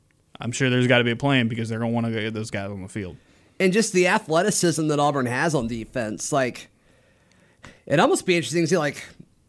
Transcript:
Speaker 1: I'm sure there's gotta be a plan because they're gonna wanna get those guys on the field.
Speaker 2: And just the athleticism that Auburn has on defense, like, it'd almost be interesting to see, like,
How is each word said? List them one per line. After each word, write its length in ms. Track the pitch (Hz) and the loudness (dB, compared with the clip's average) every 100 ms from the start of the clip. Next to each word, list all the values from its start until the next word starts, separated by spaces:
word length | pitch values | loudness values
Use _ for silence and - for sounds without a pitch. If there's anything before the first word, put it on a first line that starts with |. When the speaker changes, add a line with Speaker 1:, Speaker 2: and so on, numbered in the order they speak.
| _ _ _ - | _ _ _ -12
Speaker 1:
I'm 100 | 123 | -8
sure 160 | 120 131 | -2 2
there's 200 | 123 127 | 4 4
gotta 160 | 123 | 4
be 80 | 120 | 2
a 40 | 117 | 0
plan 300 | 139 135 113 | 0 2 0
because 220 | 117 113 | -2 -4
they're 100 | 113 | -4
gonna 140 | 117 | -2
wanna 180 | 117 117 | -2 -2
get 240 | 113 110 | -4 -4
those 160 | 110 107 | -6 -6
guys 180 | 107 98 | -6 -8
on 120 | 101 | -8
the 60 | 92 | -10
field. 280 | 107 92 80 _ _ _ - | -8 -10 -12 _ _ _ -2
Speaker 2:
And 120 | 190 | 0
just 200 | 190 220 | 2 2
the 160 | 185 180 | 2 2
athleticism 800 | 214 - 156 214 - 175 151 156 | 2 0 0 2 2 2 2 0
that 100 | 147 | 2
Auburn 280 | 147 143 123 | 2 2 -2
has 280 | 127 160 | 0 0
on 140 | 147 113 | 0 -2
defense, 640 | 117 110 131 110 101 - | -6 -8 -6 -6 -6 -2
like, 360 | 143 127 - - _ _ _ _ _ _ _ _ _ - - - | 0 0 -4 -14 _ _ _ _ _ _ _ _ _ -20 -16 -2
it'd 140 | 147 | 2
almost 260 | 247 370 - | 4 2 2
be 100 | 175 | 0
interesting 280 | 123 165 | 0 0
to 40 | 165 | 2
see, 80 | 180 | 2
like, 280 | 147 - - - - _ | 0 -6 -12 -20 -20 _